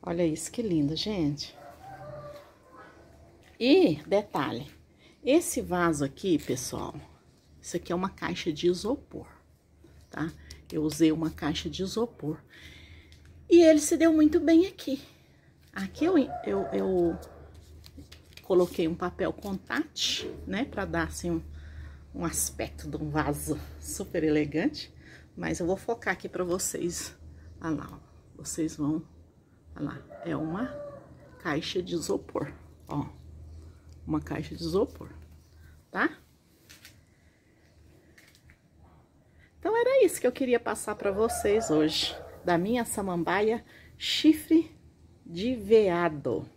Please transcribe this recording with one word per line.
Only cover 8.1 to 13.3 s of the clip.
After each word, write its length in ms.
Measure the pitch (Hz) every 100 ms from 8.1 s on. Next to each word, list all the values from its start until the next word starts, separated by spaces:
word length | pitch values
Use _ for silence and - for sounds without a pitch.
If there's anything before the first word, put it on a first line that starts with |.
| - 170 175 -
de 140 | 151 175
isopor, 640 | 180 202 294 - 156 - - _ _ _ _ - - -
tá? 220 | - 160 - - - -
Eu 100 | 160
usei 300 | 151 147 160
uma 180 | 156 160
caixa 400 | - 151 156 165
de 140 | 147
isopor. 560 | 190 220 240 - 147 - - - - - - - - - -